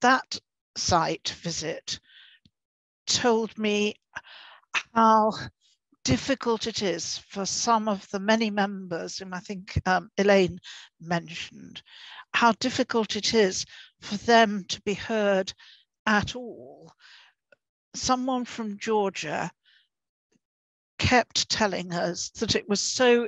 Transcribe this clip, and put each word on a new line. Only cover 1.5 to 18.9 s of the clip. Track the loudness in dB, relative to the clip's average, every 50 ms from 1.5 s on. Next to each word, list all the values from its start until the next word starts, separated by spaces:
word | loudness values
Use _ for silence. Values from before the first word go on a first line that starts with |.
| -6 -6 -6 -8 -8 -8 -10 -12 -12 -12 _ _ -20 -20 -20 -20 -20 _ _ _ _ _ _ _ _ _ _ _ _ _ -6
told | -4 -2 0 2 2 2 2 0 -4 -6
me | -4 -2 0 0 0 0 -2 -4 _ _ _ -18 -18 -18 -18 -20 -20 -20 -20 -20 -20 _ _ -8 -8 -6 _ 2
how | 6 6 8 8 6 6 4 0 -2 -8 -12 -14 _ _ _ _ _ _ _ _ _ -2
difficult | 0 0 0 0 -2 -2 -2 0 -2 -2 -2 -2
it | -6 -4 -2
is | -2 -2 -2 -2 -4 -8 -8 -10 -12
for | -12 -8 -6 -6
some | -4 -4 -2 2 2 2 2 2
of | 0 -2 -4 -4 -8
the | -8 -4
many | 0 2 2 2 2 0
members | 0 0 -2 -2 -2 -8 -8 -8 -6 -6 -6 -8 -10
whom | -12 -12 -10 -12
I | -12
think, | -10 -10 -12 -12 -8 -6 -4 -2 0
um, | 2 2 2 0 -2 0
Elaine | 2 4 6 6 6 6 4 0 -6 -14 -16 -18 -18 -20 -20 _ -12
mentioned, | -6 -4 -4 -4 -4 -6 -12 -14 -14 -14 -16 -18 -18 -18 -18 -20 -20 _ -20 -20 -20 -20 -20 -20 -10 _ 0
how | 4 4 4 4
difficult | 2 -2 -4 -2 -2 -2 0 0 -2 -2 -2 -4
it | -4 -2 2 4
is | 4 4 4 2 -2 -8 -10 -12 -20 -20 -20 _ _
for | -10 -8 -8
them | -4 2 4 6 6 6 4 2 -4 -6 -8
to | -10 -6
be | -4 -4 -4
heard | -4 -4 -4 -2 0 2 2 2 2 0 -4 -8 _ -18 -20 -20 -20 _ _ _ _ 0
at | 2 2 2 2 0 -6
all. | -10 -12 -14 -14 -16 -18 -20 -20 -20 -20 -20 _ _ -20 -20 -20 -20 -20 _ _ _ _ _ _ _ _ _ _ _ _ _ -10
Someone | -4 -2 0 0 0 0 -2 -2 -2 -4
from | -6 -8 -8 -8 -8 -8 -8
Georgia | -4 0